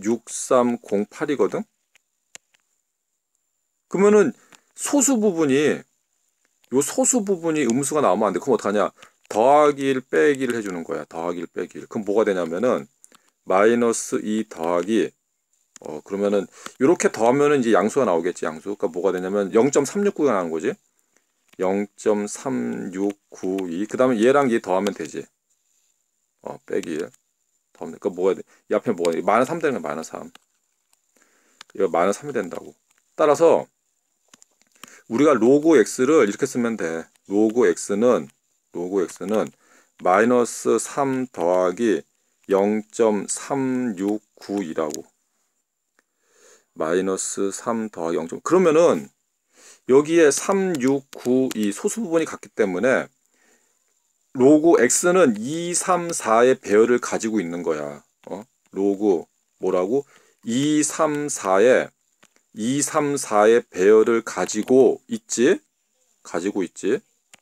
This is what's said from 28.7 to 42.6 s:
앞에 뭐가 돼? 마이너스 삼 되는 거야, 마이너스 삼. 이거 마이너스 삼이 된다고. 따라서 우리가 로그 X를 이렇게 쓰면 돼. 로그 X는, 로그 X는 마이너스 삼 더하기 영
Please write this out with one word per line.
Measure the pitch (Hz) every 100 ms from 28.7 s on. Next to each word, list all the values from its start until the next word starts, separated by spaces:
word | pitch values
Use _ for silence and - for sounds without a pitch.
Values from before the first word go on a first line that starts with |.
| 107
앞에 | 127
뭐가 | 90 85
돼? | 82
마이너스 | 92 110 131
삼 | 170
되는 | 160 110
거야, | 76
마이너스 | 78 80
삼. | - 78 - _ _ _ _ _ _ _ _ _ _ _ - -
이거 | - 92
마이너스 | 85 95 -
삼이 | 147
된다고. | 127 92 - - - _ _ _ -
따라서 | 151 139 165 92 - _ _ _ _ _ _ - _ _ _ _ - - -
우리가 | 113 156
로그 | 120 117 147 160 143
X를 | 98 - 127 160 104
이렇게 | - 135
쓰면 | 127 117 107
돼. | 82 82 - _ -
로그 | 101 110 117 110
X는, | - - 101 123 98 71 _ _ _ _
로그 | 87 90 98
X는 | 80 - 92 107 73 _ _ _ _ -
마이너스 | 90 98 113 123 117 - 123 117
삼 | - - 139 131 127
더하기 | - 85 92 90 90 117 78 - _ _ _ -
영 | 95